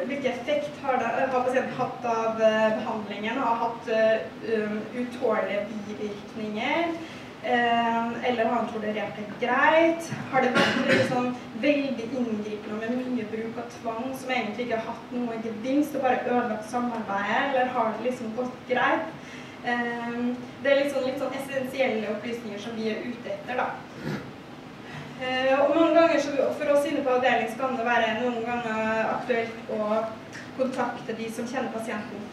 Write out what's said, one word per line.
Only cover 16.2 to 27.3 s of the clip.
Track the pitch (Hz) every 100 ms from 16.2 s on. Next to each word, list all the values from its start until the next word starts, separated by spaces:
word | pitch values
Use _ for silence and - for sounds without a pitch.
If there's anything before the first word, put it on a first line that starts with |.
| 247
ødelagt | 247 214 214 -
samarbeidet, | 247 240 220 196 196 202 240 277
eller | 262 254
har | 247 220
det | 214 240
liksom | 247 220 226
gått | 247 - -
greit? | 240 277 320 320 - - - - - 254
Eh, | 240 240 240 233 240 240 247 - -
det | 269
er | 277
liksom | 285 269 254
litt | -
sånn | 254 269
essensielle | 269 269 254 262 254 220 208
opplysninger | 220 240 233 220 202
som | 226 220
vi | 220
er | 214 247
ute | 233 -
etter, | 196 226 254
da. | - - - - 151 139 - - - - - - - - - -
Eh, | 254 254 262
og | 269 285 330
mange | 330
ganger | 320 330 294
så, | 277 269 247 247
for | 294
oss | 285 302
inne | 285 254
på |
avdeling | 254 254